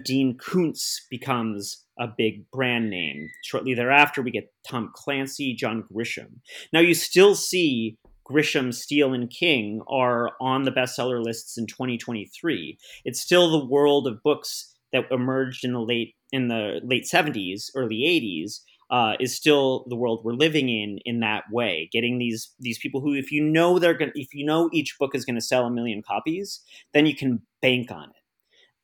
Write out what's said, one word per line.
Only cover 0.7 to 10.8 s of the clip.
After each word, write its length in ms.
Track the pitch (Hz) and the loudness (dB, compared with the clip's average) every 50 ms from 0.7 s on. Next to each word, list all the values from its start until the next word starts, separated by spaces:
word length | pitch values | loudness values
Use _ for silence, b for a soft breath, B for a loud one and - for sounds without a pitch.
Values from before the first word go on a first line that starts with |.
| - - - - - - - _ | -2 -4 -6 -6 -8 -8 -10 _
becomes 720 | 131 123 - 139 123 120 113 110 104 101 98 - - - _ _ _ - | -14 -8 -4 -2 -2 0 -2 -4 -4 -6 -8 -10 -12 -16 _ _ _ -8
a 80 | 120 | -8
big 420 | 113 113 - 113 110 101 104 101 _ | -6 -2 0 0 0 -2 -6 -12 _
brand 400 | - 131 131 123 120 117 113 107 | -4 -2 0 0 0 0 -2 -2
name. 360 | 95 90 82 73 69 73 78 80 - - - | -4 -4 -4 -6 -6 -8 -12 -14 -14 -14 -10
Shortly 300 | - - 113 117 131 123 | -6 -6 -4 -2 -2 -2
thereafter, 480 | 117 120 127 139 147 147 143 - 143 | 0 2 6 8 8 6 6 4 -2
we 80 | 120 127 | -4 -4
get 240 | 117 104 - - _ _ - | -4 -6 -8 -8 _ _ -14
Tom 260 | - 131 117 104 - - | -8 -6 -6 -6 -6 -10
Clancy, 640 | - - 143 139 135 135 131 - - 143 131 117 | -10 -6 -4 -4 -4 -4 -6 -6 -6 -6 -6 -4
John 300 | - 131 110 113 113 - - | -4 -4 -4 -4 -4 -8 -8
Grisham. 440 | 92 110 117 - - - 57 - - - B B B B B B | -6 -6 -6 -6 -6 -10 -12 -16 -20 -20 B B B B B B
Now, 100 | 156 165 | 4 6
you 120 | 170 175 - | 6 6 6
still 400 | - - - - 180 196 208 190 | 2 0 4 6 8 8 8 8
see 640 | - - - 185 185 170 147 127 113 113 107 - _ _ - _ _ _ - | 4 0 -2 0 2 2 2 2 0 -2 -4 -6 _ _ -20 _ _ _ 0
Grisham, 420 | 131 156 147 - - 143 127 123 | 0 2 2 2 0 0 0 -2
Steele, 400 | 120 - - - 147 147 143 131 | -4 -6 -6 0 2 2 2 2
and 160 | 131 123 120 | 2 -2 -4
King 540 | 117 - - 170 175 143 117 104 104 107 107 - - | -6 -4 0 2 2 2 2 0 -2 -6 -8 -6 -4
are 440 | 135 131 127 123 120 117 120 - - - | 0 0 2 2 2 0 -2 -4 -4 -4
on 240 | 131 131 131 135 135 | -2 0 0 0 0
the 80 | 131 | 0
bestseller 500 | - 131 | 0 0